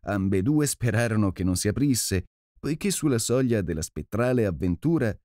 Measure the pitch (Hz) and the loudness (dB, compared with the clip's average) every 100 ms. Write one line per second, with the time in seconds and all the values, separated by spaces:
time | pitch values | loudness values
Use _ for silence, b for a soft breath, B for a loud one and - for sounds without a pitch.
0 | - 101 95 98 104 151 147 - 120 110 | -4 -2 0 2 2 2 0 0 0 0
1 | 117 110 101 90 92 90 104 104 143 120 | 0 2 0 0 -2 0 -2 0 0 0
2 | - 95 - _ _ _ 139 151 202 175 | 0 -4 -4 _ _ _ -6 -2 -2 0
3 | 156 117 - 123 131 113 85 80 78 - | 0 0 0 0 2 0 0 -4 -6 -10
4 | - 101 123 127 104 78 92 85 147 160 | -6 -2 2 2 2 0 0 0 2 2
5 | 117 - | 0 -2